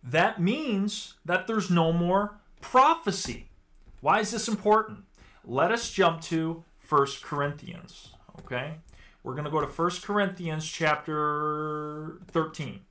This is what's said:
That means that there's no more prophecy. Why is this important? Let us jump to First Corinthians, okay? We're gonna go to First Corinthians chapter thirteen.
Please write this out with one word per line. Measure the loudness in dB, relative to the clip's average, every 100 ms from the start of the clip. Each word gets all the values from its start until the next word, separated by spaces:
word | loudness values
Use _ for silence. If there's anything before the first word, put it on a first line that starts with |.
That | 0 2 2 2
means | 0 0 0 0 -2 -4 -12 -16
that | -2 -2 0
there's | -2 2
no | 4 4
more | 2 2 2 0 -6 _ -20
prophecy. | 2 6 6 6 0 -4 -6 -8 -12 -20 _ -20 -20 -6
Why | 2 2
is | 2
this | -2 -2
important? | 0 4 4 4 -8 -18 _ -20 -20 -4
Let | 2 2
us | 2 -2
jump | 2 2 2
to | -2 -2 -2 -4 -12 _
First | 2 2 2 -2
Corinthians, | -8 -2 -2 -4 -12 -16 -16 -20 -20 -20 -20 -20
okay? | -10 -8 -8 -12 -16 -20 -20 _
We're | -10
gonna | -8 -2
go | -2
to | -2
First | 0 -2 -2
Corinthians | -2 0 0 -2 -6 -4 -6
chapter | -2 0 0 -2 -2 0 0 -2 -2 -4 -6 -8 -10 -12 -14 -4
thirteen. | -2 -2 -4 -10 -10 -18